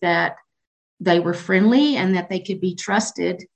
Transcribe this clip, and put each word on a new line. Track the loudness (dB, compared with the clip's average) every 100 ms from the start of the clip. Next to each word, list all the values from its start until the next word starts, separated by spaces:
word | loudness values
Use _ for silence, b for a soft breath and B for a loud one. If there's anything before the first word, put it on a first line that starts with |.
that | -2 0 -2 -6 _ _ _ _ _ -6
they | 0 2
were | 2
friendly | -4 0 2 4 4 4 2
and | 0
that | 0 -2
they | -6
could | -6 -4
be | -4
trusted. | -4 -2 -2 -2 -4 -4 -4 -10